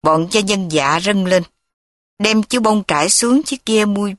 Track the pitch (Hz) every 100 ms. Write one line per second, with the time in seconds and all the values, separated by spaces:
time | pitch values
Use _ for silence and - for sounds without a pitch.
0 | 156 160 170 220 196 202 180 156 139 165
1 | 185 202 180 185 170 _ _ _ _ _
2 | _ _ 208 220 208 247 220 214 190 151
3 | 165 - 233 262 311 262 - 220 208 202
4 | 202